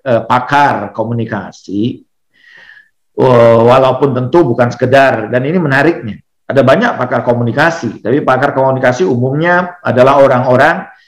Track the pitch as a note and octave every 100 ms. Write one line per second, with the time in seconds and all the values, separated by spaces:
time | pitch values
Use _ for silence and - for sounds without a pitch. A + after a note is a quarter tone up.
0 | C3+ A#2+ - B2 - C#3+ C#3+ A2+ G2+ -
1 | A2+ A#2 A2 G#2+ F2 - - G2 A#2 -
2 | _ _ _ _ _ - - - _ _
3 | _ - C3 B2 A#2 A2+ A#2 C3 C3 B2+
4 | C#3 B2 B2+ F3 A#2 A#2 A#2+ - B2 C3+
5 | C3+ A2 G#2+ B2 C3+ F#3 D3+ C3+ D3 E3+
6 | A2+ G2 _ _ _ C#3 B2+ D#3+ A#3+ -
7 | B2 B2 A#2+ A#2+ A#2 A#2+ D#3+ D#3+ A2+ F#2
8 | G2+ C3+ C3+ C3 C#3 C3 C3+ C3 B2+ B2
9 | F#3 B2 B2+ C#3+ E3+ F3+ F3+ - A#2+ A#2+
10 | C3 C#3+ C3+ B2+ B2+ B2+ D3 F3+ - -